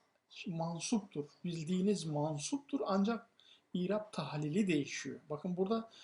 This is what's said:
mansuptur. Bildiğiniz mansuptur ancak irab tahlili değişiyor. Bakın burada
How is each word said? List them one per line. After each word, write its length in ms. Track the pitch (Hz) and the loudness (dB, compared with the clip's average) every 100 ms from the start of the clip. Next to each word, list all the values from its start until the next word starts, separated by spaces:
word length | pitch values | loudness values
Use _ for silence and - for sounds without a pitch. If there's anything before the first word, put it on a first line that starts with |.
| _ _ _ - 208 | _ _ _ -10 -4
mansuptur. 800 | 165 165 170 - 220 - 147 147 - | -2 -2 -4 0 0 0 -6 -8 -6
Bildiğiniz 600 | 175 165 151 185 196 185 | -4 -4 0 2 4 2
mansuptur 760 | 160 147 156 147 - 285 - 277 - | 0 0 0 -2 -2 -4 -2 -2 2
ancak 400 | 196 202 226 - _ - - _ | 4 4 0 -6 _ -20 -20 _
irab 380 | 180 185 208 214 | -2 0 0 -2
tahlili 540 | - 143 151 147 180 190 | -6 -4 -2 0 2 4
değişiyor. 540 | 151 139 - 135 - - | 4 2 -4 -6 -8 -6
Bakın 260 | 147 185 175 | -4 -2 0
burada 340 | 190 226 220 - | 2 2 -2 -12